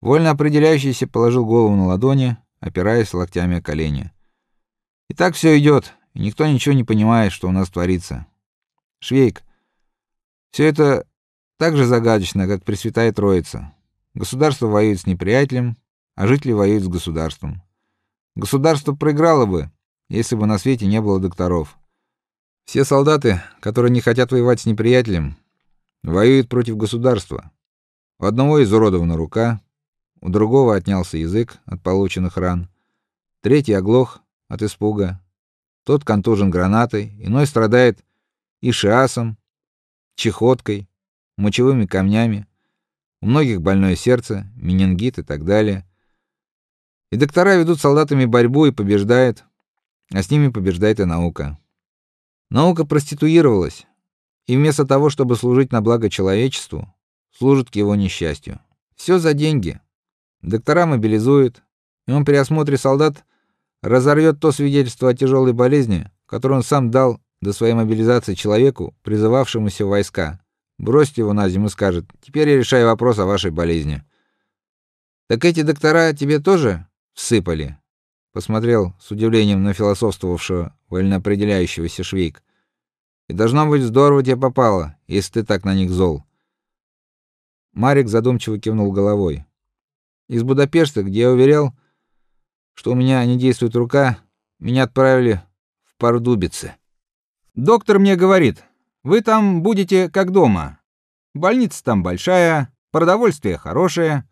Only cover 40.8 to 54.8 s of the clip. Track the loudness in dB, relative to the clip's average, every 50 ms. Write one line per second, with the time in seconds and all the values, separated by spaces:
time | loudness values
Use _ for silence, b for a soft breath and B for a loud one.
40.8 | -10 _ _ _ _ _ _ _ _ _ _ -4 -4 -2 0 0 0 2 2 0
41.8 | -2 -2 -2 -2 0 2 2 2 0 0 -2 -6 -8 _ _ _ _ _ _ _
42.8 | _ _ _ _ _ _ _ _ -4 0 0 2 2 0 -2 -2 -2 0 0 2
43.8 | 2 0 0 -2 0 0 0 0 -2 -6 -10 -12 -12 -14 -18 -10 -6 -2 0 0
44.8 | 0 0 0 -2 -2 -4 -6 -8 -10 _ -10 -10 -2 0 2 2 2 2 -2 -4
45.8 | -8 _ _ _ _ _ _ _ _ _ _ _ _ _ _ _ _ _ _ _
46.8 | _ _ _ _ _ _ -2 2 2 2 4 4 4 4 4 4 4 2 0 0
47.8 | 2 2 4 4 2 2 2 0 2 2 4 4 4 4 4 4 4 2 2 0
48.8 | 0 2 2 2 2 2 2 4 4 2 0 -4 _ _ _ _ _ _ _ _
49.8 | _ _ _ _ _ _ -6 -6 -4 0 2 2 2 2 0 -2 -2 -2 -2 0
50.8 | 0 0 0 0 0 -2 -2 -2 -2 -4 -4 -6 -10 -12 -12 -14 _ _ _ _
51.8 | _ _ _ _ _ _ _ _ _ _ _ _ _ _ 0 2 2 2 2 0
52.8 | -2 0 0 -2 -2 -4 -6 -2 0 4 4 4 4 4 2 2 -2 -4 -6 -12
53.8 | -20 _ _ _ _ _ _ _ _ _ _ _ _ -2 0 2 2 2 2 0